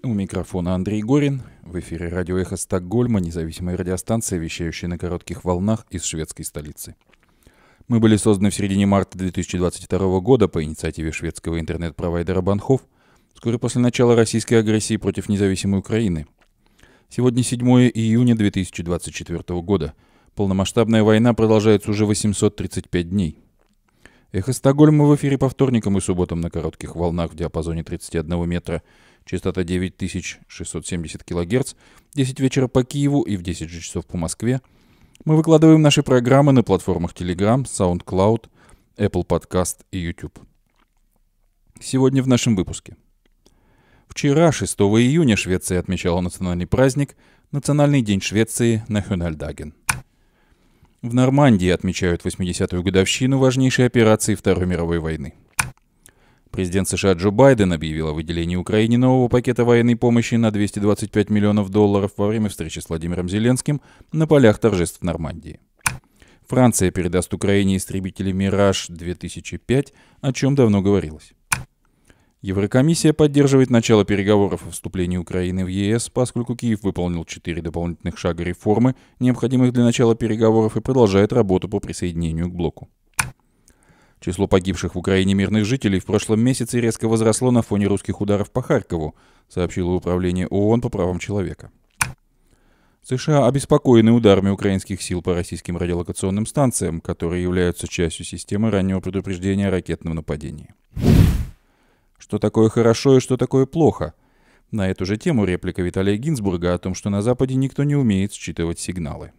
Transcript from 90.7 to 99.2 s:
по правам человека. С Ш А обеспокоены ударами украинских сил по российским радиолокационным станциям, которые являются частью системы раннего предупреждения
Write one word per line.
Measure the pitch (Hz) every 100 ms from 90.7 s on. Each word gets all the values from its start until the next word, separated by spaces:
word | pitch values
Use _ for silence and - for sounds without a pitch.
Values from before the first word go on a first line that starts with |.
| 117
по | 120
правам | 104 90 90
человека. | - 101 90 - - _ _ _ 127 - _ _ _ _ _ _ _ _
С | - 131
Ш | - 147
А | 120
обеспокоены | 135 - 147 139 117 110
ударами | 120 110 98 98
украинских | 98 101 95 - 95
сил | - 90
по | 87
российским | 87 87 90 - 85
радиолокационным | 87 87 87 92 95 101 110
станциям, | - 131 - 90 82
которые | - 85 85 90
являются | 90 90 90 85 90
частью | - 82 - 87
системы | 90 - 101 110
раннего | 101 95 95
предупреждения | 92 95